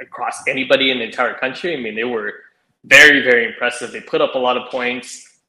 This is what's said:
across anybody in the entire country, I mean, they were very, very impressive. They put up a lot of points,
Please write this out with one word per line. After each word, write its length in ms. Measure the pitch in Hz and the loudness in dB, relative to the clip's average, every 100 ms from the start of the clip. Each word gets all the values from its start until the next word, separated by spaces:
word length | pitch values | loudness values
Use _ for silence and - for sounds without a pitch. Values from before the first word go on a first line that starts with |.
across 360 | 127 - 117 - - | -18 -8 -8 -4 -4
anybody 420 | 135 127 135 135 | -2 2 2 4
in 80 | 127 | 0
the 40 | |
entire 300 | 113 107 120 | -4 -2 -4
country, 420 | 104 131 131 180 151 | -2 -6 -6 -6 -6
I 40 | |
mean, 140 | 113 | -6
they 100 | 107 | -4
were 280 | 120 117 104 - - _ _ _ | -4 -4 -6 -10 -18 _ _ _
very, 360 | 120 135 151 143 | 4 8 8 6
very 240 | 127 120 113 | 4 2 2
impressive. 460 | - 120 - 117 | -2 -4 -4 -10
They 80 | 107 | -12
put 220 | - 156 | -4 0
up 120 | 147 135 | 0 0
a 20 | |
lot 180 | 127 123 | 0 -2
of 140 | - | -4
points, 720 | 131 123 123 117 - - _ | -4 -4 -6 -10 -18 -20 _